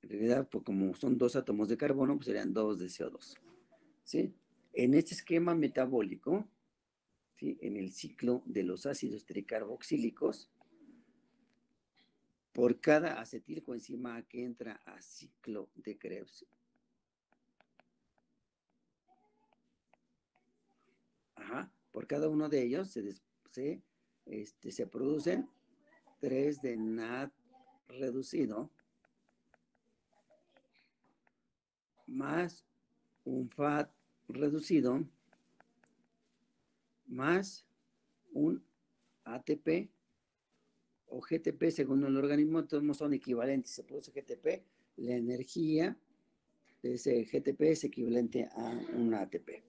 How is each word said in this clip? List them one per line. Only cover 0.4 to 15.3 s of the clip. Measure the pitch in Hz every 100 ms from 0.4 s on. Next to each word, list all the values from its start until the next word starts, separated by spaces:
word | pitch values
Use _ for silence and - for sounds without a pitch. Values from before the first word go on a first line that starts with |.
| 135
pues, | 104
como | - 98 95
son | 92 135 120
dos | 123 131
átomos | 123 104 104
de | 113
carbono, | 147 135 135 143
pues | 123
serían | 104 98
dos | 98 107 98
de | 90
C | -
O | 71
dos, | - - - - - _ - _ _
¿sí? | - - 196 - _ _ _
En | - 123
este | 139 165
esquema | 175 - 165 175
metabólico, | 170 143 - 127 127 101 - - 185 214 _ _ _ _ _ _ _ _ _
¿sí? | 123 -
En | - 101
el | 95
ciclo | - - - 117 123 123
de | 101
los | 90 92 139
ácidos | 139 - 107 -
tricarboxílicos, | 95 98 110 104 120 - 151 117 - - - - _ _ _ - - _ _ _ _ _ _ _ _ _ _ _ _ _ _ _
por | - 120 120
cada | - 151 165 -
acetilcoenzima | 113 117 - - - 120 - 123 123 117
A |
que | 113 123
entra | 123 120 117 104
a | - 95
ciclo | - - 151